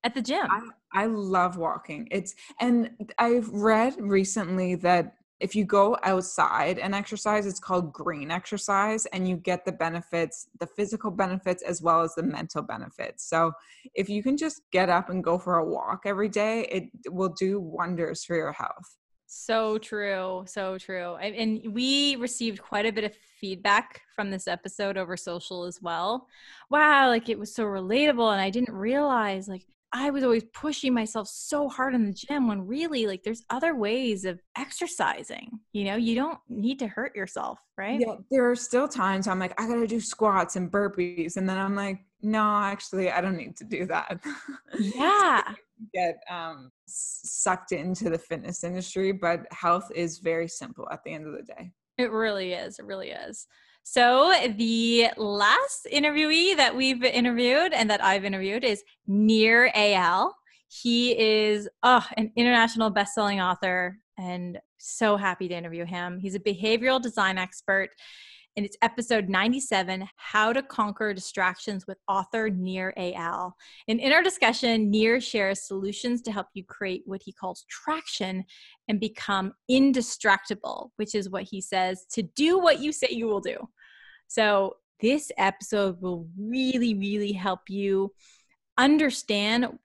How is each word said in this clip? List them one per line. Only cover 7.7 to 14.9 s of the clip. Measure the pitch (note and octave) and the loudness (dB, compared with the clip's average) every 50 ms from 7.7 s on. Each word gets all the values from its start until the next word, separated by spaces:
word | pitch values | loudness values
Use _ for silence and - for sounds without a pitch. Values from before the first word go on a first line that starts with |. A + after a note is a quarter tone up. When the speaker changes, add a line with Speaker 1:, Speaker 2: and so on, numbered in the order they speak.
| F#3 F3+ F3 D3+ | -2 -2 -2 -4
Speaker 2:
green | C3+ - D3+ E3+ E3 D3 C#3 D3+ | -8 -6 -6 -6 -6 -6 -6 -6
exercise, | E3 F3+ - - G#3 G3 - - G3+ G3 G3+ G#3+ A3 A3 - | -6 -6 -6 -6 -8 -6 -2 0 2 2 2 2 0 -2 -4
and | - - F#3 F#3 F#3 | -6 -4 -2 -2 -2
you | F3+ | -2
get | E3 F3 F#3 F3+ F3+ - | -2 -2 -2 -2 -2 -2
the | F#3+ | -8
benefits, | D#3+ - E3 E3 E3 E3+ E3+ _ - E3+ E3 D#3+ - - - _ _ - | -4 -2 -4 -4 -4 -6 -8 _ -2 -2 -2 -4 -6 -16 -18 _ _ -12
the | - - | -12 -10
physical | _ - G#3 G3 A3 G#3+ - G#3 | _ -6 -4 -4 -4 -6 -6 -6
benefits, | F3 F#3+ F#3+ F#3 F#3 F#3+ - F#3 F3+ F3+ - | -2 -2 -2 -2 -2 -4 -2 -2 -4 -2 -4
as | - F3 E3 | -6 -6 0
well | D#3+ E3+ D#3+ E3 | 2 2 4 4
as | E3 E3 E3 | 2 0 -2
the | E3 | -2
mental | E3 - - - D#3+ D#3+ - D#3 | -2 -2 -2 -4 -8 -6 -6 -8
benefits. | - - - A2 A#2+ - _ - - - - - - - | -6 -6 -10 -10 -10 -14 _ -10 -10 -10 -10 -12 -8 -2
So | E3 E3 E3 E3 D#3+ - - - - _ _ B3+ _ | 0 2 2 0 0 -8 -20 -20 -20 _ _ -8 _
if | - G3 G3 | -4 -4 -2
you | G#3 G#3 | -4 -2
can | G#3 C4 C#4 | 0 0 0
just | D4 D#4 D#4 D4 - _ _ | 0 -2 -4 -6 -8 _ _
get | - F3+ F#3+ | 2 2 4
up | F3+ | 4